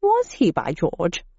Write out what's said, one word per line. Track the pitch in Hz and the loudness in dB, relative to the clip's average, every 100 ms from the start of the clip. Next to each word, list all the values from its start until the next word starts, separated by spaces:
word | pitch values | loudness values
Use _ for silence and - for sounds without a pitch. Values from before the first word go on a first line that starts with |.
Was | 403 453 494 | 2 2 0
he, | - 220 | 0 2
by | - - | 2 -4
George? | 151 165 - 170 - - | -2 -4 -2 -4 -4 -14